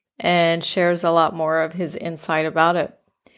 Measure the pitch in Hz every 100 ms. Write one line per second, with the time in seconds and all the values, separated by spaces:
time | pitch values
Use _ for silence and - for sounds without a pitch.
0 | _ - 170 175 170 165 - 190 175 175
1 | 170 165 160 165 156 160 160 175 156 -
2 | 170 165 - 156 156 160 165 175 - -
3 | _ _ _